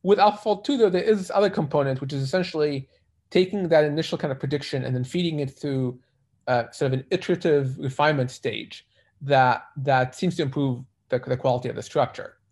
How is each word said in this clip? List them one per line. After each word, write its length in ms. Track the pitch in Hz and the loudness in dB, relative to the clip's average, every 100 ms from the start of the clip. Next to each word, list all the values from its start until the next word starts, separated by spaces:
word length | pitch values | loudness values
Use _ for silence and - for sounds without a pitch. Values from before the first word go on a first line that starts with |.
With 160 | 180 202 | 4 6
AlphaFold 460 | 208 208 220 202 | 6 4 -2 -2
two, 140 | - 277 | 0 2
though, 120 | 214 | 4
there 140 | 175 | 4
is 140 | 196 214 | 2 0
this 120 | 180 | 2
other 200 | - 202 | 2 2
component, 520 | 202 147 151 139 131 | 0 0 0 0 -2
which 120 | 135 | -4
is 100 | 143 | -4
essentially 640 | 135 185 180 160 151 139 139 _ _ _ _ | -2 -2 -2 -2 -2 -2 -10 _ _ _ _
taking 380 | 180 185 208 175 | 0 2 0 4
that 160 | 160 | 4
initial 340 | 151 147 156 170 | 4 0 -4 -4
kind 140 | 151 | -4
of 80 | 131 | -4
prediction 460 | 139 143 - 139 131 | -4 -4 -4 -6 -2
and 100 | 127 | -2
then 80 | |
feeding 380 | 127 175 175 151 | -2 -2 -2 -2
it 100 | 135 | -4
through, 480 | - 147 135 127 123 _ _ _ _ - | -6 -4 -2 -4 -6 _ _ _ _ -2
uh, 240 | 123 117 | -2 -2
sort 220 | - 139 | -4 -2
of 60 | 131 | -2
an 60 | 131 | -2
iterative 680 | 180 - 175 175 147 135 131 | -4 -2 -2 2 2 0 -4
refinement 540 | 139 131 151 147 127 | -8 0 2 2 -2
stage 560 | - 120 107 - - _ _ _ _ | -4 -8 -8 -12 -18 _ _ _ _
that, 440 | 139 135 127 113 - 147 | 2 4 6 2 -4 -6
that 400 | 135 131 127 - | 0 2 0 -2
seems 220 | 185 175 | -4 -2
to 40 | |
improve 440 | 143 147 139 123 - _ _ | -4 -2 -2 -4 -10 _ _
the, 100 | 127 | -4
the 160 | - 127 | -2 -2
quality 320 | 135 123 123 | 0 -2 -4
of 80 | 113 | -10
the 80 | |
structure. 540 | - 151 123 - - _ _ | -4 -2 -2 -4 -16 _ _